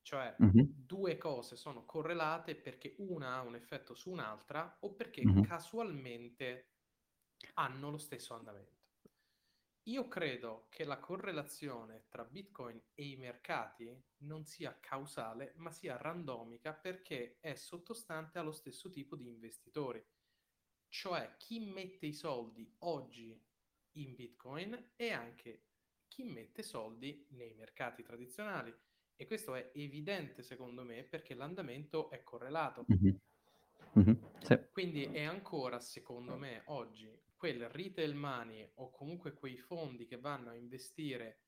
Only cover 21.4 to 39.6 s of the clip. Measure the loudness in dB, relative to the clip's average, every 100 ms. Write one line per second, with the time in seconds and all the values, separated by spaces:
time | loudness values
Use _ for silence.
21.4 | -8 -6 -4 -6 -8 -6 -6 -2 -2 -2
22.4 | -4 -10 -16 _ -2 -2 -4 -14 -16 -18
23.4 | _ _ _ _ _ -12 -10 -10 -14 -14
24.4 | -10 -8 -6 -8 -14 -4 -2 -2 -4 -12
25.4 | -16 -16 _ _ _ _ _ -10 -8 -8
26.4 | -10 -10 -6 -6 -6 -6 -10 -10 -16 -14
27.4 | -14 -14 -18 -4 -4 -4 -12 -12 -10 -6
28.4 | -2 -2 -2 -10 _ _ _ -14 -4 -2
29.4 | 0 -4 -4 -6 -6 -6 -2 -2 -2 -10
30.4 | -12 -10 -10 -10 -8 -10 -8 -8 -8 -8
31.4 | -6 -6 -6 -8 -4 -2 -2 -8 -12 -10
32.4 | -4 0 0 -2 8 10 10 8 _ _
33.4 | -20 -20 -20 -20 8 12 12 10 6 -12
34.4 | 8 8 8 -4 -2 0 -2 0 -2 -4
35.4 | -4 -2 -2 -4 -6 -12 -10 -10 -8 -8
36.4 | -6 -8 -6 -6 -6 -12 -18 -20 _ _
37.4 | -2 -2 -4 -6 -6 0 0 2 -2 -2
38.4 | -4 -10 -14 -12 -14 -10 -8 -6 -8 -8
39.4 | -10 -10